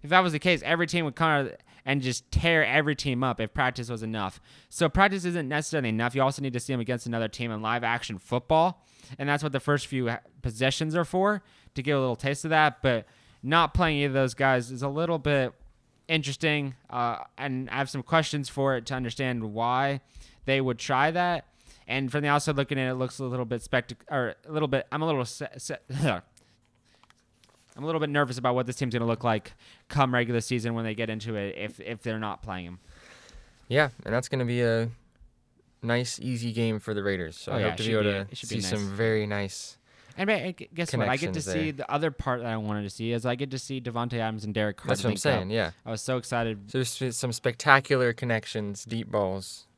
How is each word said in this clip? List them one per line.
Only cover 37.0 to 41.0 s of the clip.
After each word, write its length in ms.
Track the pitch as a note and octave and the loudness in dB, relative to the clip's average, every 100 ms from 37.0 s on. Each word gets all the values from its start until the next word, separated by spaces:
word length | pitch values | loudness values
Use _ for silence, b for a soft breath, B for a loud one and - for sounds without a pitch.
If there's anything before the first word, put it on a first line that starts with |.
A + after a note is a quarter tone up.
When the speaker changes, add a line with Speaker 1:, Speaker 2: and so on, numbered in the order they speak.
Speaker 2:
Raiders. 360 | G2 F#2+ D#2+ D#2+ | 0 0 -4 -8
So 140 | - | -4
Speaker 1:
Oh, 20 | G2 | -2
Speaker 2:
I 40 | |
Speaker 1:
yeah, 40 | F#2 | 0
Speaker 2:
hope 80 | |
Speaker 1:
it 40 | F2 | 0
Speaker 2:
to 60 | |
be 60 | A2 | 0
Speaker 1:
should 160 | A2 G#2 | 2 2
Speaker 2:
able 140 | G2 | 0
Speaker 1:
be, 60 | G2 | -6
Speaker 2:
to 60 | |
Speaker 1:
it 60 | C#3 | -10
should 120 | A#2 | -6
be 60 | A2+ | -4
Speaker 2:
see 60 | |
some 260 | F#2 G#2+ G2+ | -2 -2 -2
Speaker 1:
nice. 80 | G2 | 0
Speaker 2:
very 280 | A2+ A2 G#2+ | 2 2 0
nice 520 | G2+ G2 - - - b b b - | -2 -4 -6 -14 -18 b b b -4
Speaker 1:
And, 100 | G3 | 0
man, 240 | G#3 F3+ | 0 -2
gu-, 160 | F3+ - | -8 -12
guess 200 | E3+ E3+ | -6 -2
what? 120 | B2 | 0